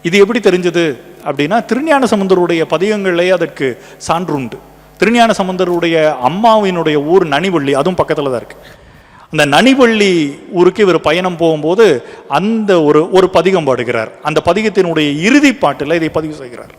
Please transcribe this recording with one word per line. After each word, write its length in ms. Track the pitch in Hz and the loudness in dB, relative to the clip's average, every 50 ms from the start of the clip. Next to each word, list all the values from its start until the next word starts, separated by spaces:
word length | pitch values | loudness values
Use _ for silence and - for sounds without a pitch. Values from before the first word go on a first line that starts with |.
இது 160 | _ 170 170 202 | _ 0 4 4
எப்படி 200 | 202 196 233 240 | 4 4 2 0
தெரிஞ்சது 580 | 202 208 180 180 175 180 165 175 170 160 127 - - - - - - | 0 0 0 2 -2 -2 0 0 -2 -2 -4 -6 -12 -20 -20 -12 -8
அப்படின்னா, 400 | 151 143 139 147 151 202 233 226 | -8 -4 -2 -2 0 0 -2 -2
திருஞான 420 | - 233 247 294 330 294 277 262 208 | -2 -4 -4 0 0 0 2 2 0
சம்பந்தருடைய 540 | 233 202 196 190 190 175 175 170 175 165 156 147 | 0 0 2 2 2 2 2 0 0 -2 0 -2
பதிகங்களே 600 | 156 160 180 214 214 208 196 190 175 170 175 180 | -2 -2 0 -2 -2 -2 -2 -2 0 0 2 2
அதற்கு 480 | 190 175 170 165 - - 143 131 113 - - - - - - - | 2 0 0 -4 -4 -6 -6 -6 -6 -6 -14 -20 -20 -16 -4 -4
சான்றுண்டு. 480 | 170 170 185 160 147 143 131 113 - - - - - - - - - - | -2 -2 -2 -4 -4 -6 -6 -8 -12 -14 -18 -20 -20 -20 -20 -20 -4 -2
திருஞான 340 | 185 202 233 240 233 226 208 | -2 0 2 2 2 2 2
சம்பந்தருடைய 760 | - 190 185 185 180 185 175 175 170 165 170 165 160 156 151 147 127 123 | -2 -2 -4 -2 -2 -2 -2 0 -2 0 0 2 2 2 2 0 0 -2
அம்மாவினுடைய 800 | 127 156 196 226 233 220 220 208 190 185 170 160 156 151 147 143 | -2 -2 2 2 2 2 4 2 0 -2 0 0 0 0 0 0
ஊர் 220 | 151 175 190 180 | 2 2 2 2
நனிவள்ளி, 460 | 160 139 143 175 196 180 160 139 135 | 2 -2 -2 -2 0 -2 -2 0 0
அதுவும் 340 | 139 135 143 180 185 165 147 | 0 0 0 -2 0 -2 -2
பக்கத்துல 160 | - 160 147 | -2 -2 -4
தான் 140 | 143 139 127 | -2 -4 -4
இருக்கு. 200 | 113 107 - - - - - - - - - - - _ _ - - - _ | -6 -8 -10 -20 -20 -20 -20 -20 -20 -20 -20 -20 -20 _ _ -20 -20 -20 _
அந்த 160 | - 151 151 | -2 -2 0
நனிவள்ளி 920 | 143 143 156 202 254 269 269 262 233 226 214 208 196 185 170 151 143 143 - - - | 2 2 2 4 4 4 4 2 2 2 2 0 0 0 0 -2 -4 -6 -12 -16 -8
ஊருக்கு 300 | - 175 180 180 185 - | -2 2 2 2 2 2
இவர் 180 | 214 185 170 156 | 2 2 2 0
பயணம் 360 | - 151 156 175 185 185 175 | 0 0 -2 0 -2 -4 -4
போகும்போது 680 | 156 170 165 160 151 147 156 175 202 233 196 143 120 - - - - - - | -2 0 0 0 0 -2 -2 2 2 4 2 2 0 -4 -12 -20 -20 -10 -4
அந்த 540 | 139 151 180 214 226 226 214 196 190 170 | -2 -2 0 0 -2 -2 0 2 2 2
ஒரு, 280 | 156 147 151 151 160 - | 4 4 4 4 2 4
ஒரு 200 | 202 185 185 180 | 2 2 2 4
பதிகம் 340 | - 175 165 185 190 180 160 | 2 2 2 2 0 0 0
பாடுகிறார். 480 | 135 127 120 120 117 120 117 110 113 - - | 0 -2 -2 -2 -4 -4 -4 -4 -6 -10 -8
அந்த 200 | - 151 151 147 - | -8 -2 -2 0 0
பதிகத்தினுடைய 760 | 170 170 208 220 220 190 214 180 175 165 156 151 147 143 147 | 0 0 0 0 0 0 0 0 0 0 -2 -2 -2 -2 -2
இறுதி 300 | 165 214 262 294 294 277 | 0 2 2 4 2 2
பாட்டுல 440 | 226 165 185 147 139 139 151 139 165 | 0 0 -2 -2 -2 -2 -4 -2 -2
இதை 140 | 170 160 156 | -2 -2 -2
பதிவு 260 | - 170 160 156 151 | -4 -4 -6 -6 -10
செய்கிறார். 360 | 151 135 123 120 117 113 - - | -12 -16 -18 -18 -18 -20 -20 -20